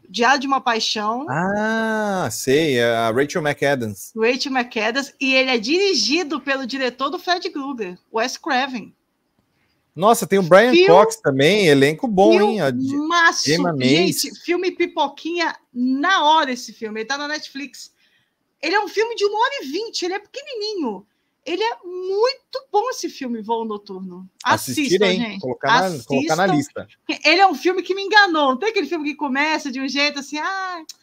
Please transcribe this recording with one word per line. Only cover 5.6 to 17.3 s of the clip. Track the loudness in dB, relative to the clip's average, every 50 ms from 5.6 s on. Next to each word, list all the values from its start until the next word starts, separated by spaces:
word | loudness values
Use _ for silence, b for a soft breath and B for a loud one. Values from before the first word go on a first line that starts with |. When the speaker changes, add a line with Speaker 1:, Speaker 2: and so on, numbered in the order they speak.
| 0 0 0 2 2 2 0 0 0 0 0 -2 -2 -2 -6 -6
Speaker 1:
pelo | -4 -4 -4 -4 -4
diretor | -6 -6 -4 -4 -4 -4 -4 -6 -6
do | -6 -6
Fred | -4 -4 -4 -4 -4 -8
Krueger, | -8 -8 -8 -8 -8 -8 -8 -10 -10 -14 _ _
Wes | -4 -4 -2 -4 -4 -8
Craven. | -6 -2 -2 -2 -2 -2 -6 -10 -12 -12 _ _ _ _ _ _ _ _ _ _ _ _ _ _ _ _ _ _ _ _ -6
Speaker 2:
Nossa, | 0 2 2 2 2 2
tem | 0 2 2
o | 4
Brian | 8 8 8 8 8 6
Speaker 1:
Filme | 6 6
Speaker 2:
Cox | 8 8 8 8 6 2
também, | -2 -2 0 2 4 4 4 4 4 6
elenco | 6 6 6 6 4 2 0 -4 -2
bom, | 2 4 6 6 6 6
hein? | 4 4 2 2 0
A | 0
Di-, | 0 0 -2 -2
Speaker 1:
filmaço. | -2 -4 -2 0 2 4 4 2 2 2 0
Speaker 2:
Gemma | 0 0 2 2 0 0
Mace. | 2 4 4
Speaker 1:
Gente, | 4 4 4 2 0 -2 -4 -6 -8 -10
filme | -4 -4 -2 0 -2 -2 -2
pipoquinha | -2 -4 -4 0 -2 -2 -2 -2 -8 -8 -6 -4 -2 -2 -4 -4 -8 _ _
na | -6 -2 -2 0 0 0 0 2 2 2 4
hora | 4 4 4 2 0
esse | -4 -8 -8 -16 -14
filme, | -12 -12 -10 -8 -8
ele | -6
tá | -6 -6 -6
na | -6
Netflix. | -8